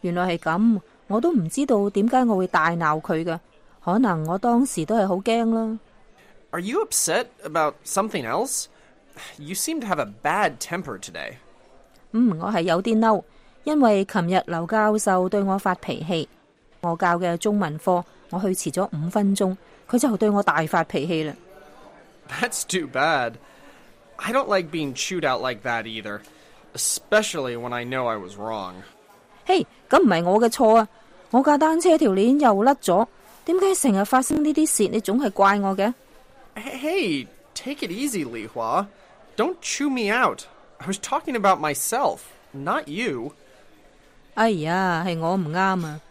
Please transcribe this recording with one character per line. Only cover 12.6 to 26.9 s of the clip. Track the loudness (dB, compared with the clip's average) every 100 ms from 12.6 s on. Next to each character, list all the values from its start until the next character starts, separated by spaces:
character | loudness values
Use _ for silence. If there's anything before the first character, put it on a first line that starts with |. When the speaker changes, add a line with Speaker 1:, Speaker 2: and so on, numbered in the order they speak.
Speaker 1:
有 | 0 0
啲 | 2 2
嬲， | 4 2 -2 -20 -20 _
因 | -2 4
為 | 4 4 2
琴 | -2 2
日 | 0 0
劉 | -6 -2
教 | 2 2 2
授 | 2 2 2
對 | 0
我 | 0 0
發 | 0 -2
脾 | -4 -6
氣。 | -4 -4 -4 _ _ _ _ _
我 | -4 0
教 | 0 2
嘅 | 0 0
中 | 0 0
文 | -2 -2
課， | 0 0 -2 -18 -10
我 | -4
去 | -2
遲 | -2 -4
咗 | -4 -4 -4
五 | -2
分 | 0 0 2
鐘， | 0 -2 -14 -20 -2
佢 | 0
就 | 2 2
對 | 2
我 | 2
大 | 2 0 2
發 | 0
脾 | 0 -4 -2
氣 | -2
啦。 | -4 -8 -20 -20 -20 -20 -20 -20 -20 -20 -14
Speaker 2:
That's | -6 -4 -4
too | -6 -6 -4
bad. | -2 0 0 -2 -6 -20 -20 -20 -20 -20 -20 _ -12
I | -2
don't | -2 0
like | -2 -2
being | -6 -6 -6
chewed | -6 -2 -2
out | -2 -2
like | -4
that | -4 -4
either, | -4 -10 -10 -12 -14 -20 -20 -20 -18
especially | -6 -4